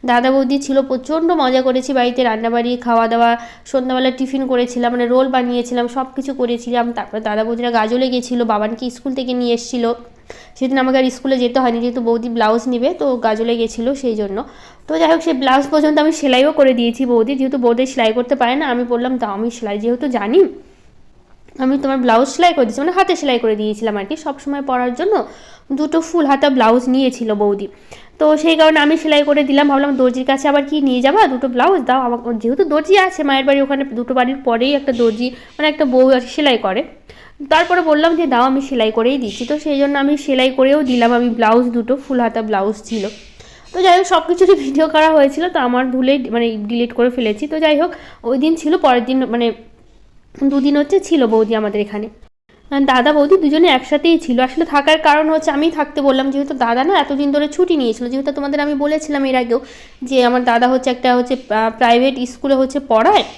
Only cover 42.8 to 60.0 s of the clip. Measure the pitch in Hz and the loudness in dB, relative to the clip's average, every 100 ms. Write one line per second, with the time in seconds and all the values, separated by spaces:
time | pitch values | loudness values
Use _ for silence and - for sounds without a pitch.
42.8 | - 226 202 - - - - - - 349 | -6 -6 -6 -10 -20 -20 -20 -20 -12 0
43.8 | 381 349 381 349 330 349 370 349 269 277 | 4 4 4 0 0 2 4 4 2 0
44.8 | 311 311 311 311 277 277 349 349 247 247 | 2 4 4 4 4 2 -2 -2 0 0
45.8 | 262 254 254 285 247 226 233 220 208 233 | -2 0 2 0 0 -2 -2 -4 -6 -4
46.8 | 233 240 240 247 220 208 294 311 311 294 | -4 0 0 0 -4 -4 -4 0 2 2
47.8 | 349 - - - 233 262 302 330 302 349 | 0 -4 -20 -12 -4 0 0 0 0 0
48.8 | 294 247 233 262 254 233 233 226 - _ | 2 2 0 -2 -2 -2 -2 -4 -14 _
49.8 | _ _ - - _ - 277 277 269 285 | _ _ -20 -20 _ -4 0 2 2 0
50.8 | 285 392 359 330 240 226 220 220 214 208 | 2 0 2 0 2 2 2 0 -2 -4
51.8 | 208 208 220 - - _ _ _ - 277 | -4 -6 -10 -14 -20 _ _ _ -6 -2
52.8 | 269 254 247 302 285 381 311 311 339 302 | 2 4 4 2 4 4 4 4 4 2
53.8 | - 294 320 330 330 240 262 285 320 285 | 0 0 2 2 0 0 0 0 0 0
54.8 | 285 311 311 294 311 320 311 277 320 311 | 2 2 4 2 2 0 0 0 0 -2
55.8 | 294 294 277 262 269 269 285 277 233 240 | -4 0 2 2 0 -2 -4 -2 0 0
56.8 | 285 392 277 277 285 285 294 294 359 330 | 2 0 0 0 0 0 -2 -2 0 2
57.8 | 240 220 240 269 277 285 285 294 294 285 | 0 -2 -4 -4 -4 -4 -4 -2 -2 -2
58.8 | 294 302 311 285 269 254 240 240 262 - | -2 -2 -4 -2 0 0 0 -2 -4 -20
59.8 | - - | -20 -14